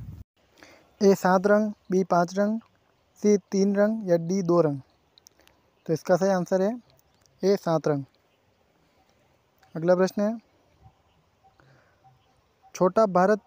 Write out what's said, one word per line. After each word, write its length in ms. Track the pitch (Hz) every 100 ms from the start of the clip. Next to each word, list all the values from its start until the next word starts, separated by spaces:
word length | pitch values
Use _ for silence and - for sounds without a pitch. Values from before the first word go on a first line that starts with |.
| - - - _ _ _ - - _ -
ए 140 | 196 190
सात 320 | 185 190 202
रंग, 240 | 208 214 - -
बी 120 | 185 185
पाँच 320 | 175 175 190
रंग, 220 | 202 226 - _ _ _ _ _
सी 140 | 208 208 -
तीन 240 | 196 202 202
रंग 340 | 208 220 190
या 60 | 170
डी 220 | 165 196
दो 160 | 170 175
रंग? 180 | 156 139 - _ _ _ _ _ _ _ _ _ -
तो 80 |
इसका 220 | 160 - 170
सही 140 | 196
आंसर 320 | 185 170 190
है 100 | 196 240 - _ _ _ _ -
ए 120 | 185 196
सात 300 | 170 160 156
रंग। 160 | 143 135 _ _ _ _ _ _ _ _ _ _ _ _ _ _ _ _ 165
अगला 200 | 170 180
प्रश्न 260 | 185 -
है, 160 | 208 226 _ _ _ _ - _ _ _ _ _ 762 _ _ _ _ _ _ _ _ _ _ _ _ -
छोटा 300 | 180 202 220
भारत 320 | 180 190 214